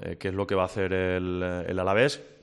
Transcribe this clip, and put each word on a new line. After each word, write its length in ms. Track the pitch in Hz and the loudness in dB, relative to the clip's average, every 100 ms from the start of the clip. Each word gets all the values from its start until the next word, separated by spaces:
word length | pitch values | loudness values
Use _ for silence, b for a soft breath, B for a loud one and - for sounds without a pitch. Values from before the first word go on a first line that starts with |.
eh, 140 | - 85 | -10 -6
qué 80 | 98 | -4
es 60 | 95 | -2
lo 100 | 101 | 0
que 80 | 95 | 2
va 80 | |
a 20 | 92 | 0
hacer 260 | - 92 | 0 0
el, 480 | 92 92 92 90 90 90 90 85 | 0 0 0 -2 -2 -2 -4 -2
el 120 | 92 | 0
Alavés 420 | 92 101 139 - - - | 2 4 4 2 -12 -20